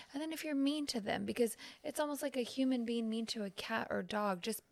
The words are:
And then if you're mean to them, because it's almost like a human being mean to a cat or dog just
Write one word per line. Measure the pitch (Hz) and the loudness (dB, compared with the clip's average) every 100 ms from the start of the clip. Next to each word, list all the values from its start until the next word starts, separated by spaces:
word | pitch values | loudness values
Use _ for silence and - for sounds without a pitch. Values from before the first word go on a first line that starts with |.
| - | -8
And | 277 | -6
then | 320 | -4
if | 311 | -4
you're | 311 277 | -2 2
mean | 277 302 285 | 4 2 0
to | 233 | -2
them, | 214 226 202 | 0 0 0
because | 214 226 - - - | 2 2 0 -14 -10
it's | - - | -4 0
almost | 294 285 | 0 0
like | 285 254 | -2 0
a | |
human | 240 - 262 254 | 0 2 2 2
being | 226 233 226 | 2 0 0
mean | 226 220 | 0 -2
to | 226 | -2
a | 202 | -4
cat | - - 226 - | -6 -2 -2 0
or | 202 | 0
dog | 180 214 208 180 | 0 2 2 2
just | 226 214 - | 0 -4 -6